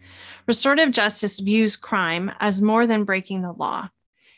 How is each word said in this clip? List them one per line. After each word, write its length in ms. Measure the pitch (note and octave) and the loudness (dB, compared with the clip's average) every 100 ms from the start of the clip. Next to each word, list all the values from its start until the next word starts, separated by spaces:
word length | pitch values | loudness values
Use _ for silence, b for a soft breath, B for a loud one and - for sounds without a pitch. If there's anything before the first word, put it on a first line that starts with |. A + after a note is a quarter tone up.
| B B B B B | B B B B B
Restorative 460 | A3+ C#4 C#4+ D#4 | 2 4 4 2
justice 480 | A#3+ G#3+ - G#3 - | 2 0 0 -4 -4
views 360 | G3 G#3+ A3 - | 0 2 2 0
crime 560 | - G3+ E3+ E3+ G3 - | -4 -2 -2 -2 -6 -4
as 220 | G#3 G3 | -2 2
more 240 | G#3 A3 A#3 | 2 4 2
than 200 | A3 G3+ | 0 0
breaking 360 | F#3+ F#3 F#3+ | -4 -4 -6
the 100 | F3+ | -8
law. 380 | E3+ D3+ - G3 _ _ _ b | -6 -6 -6 -10 _ _ _ b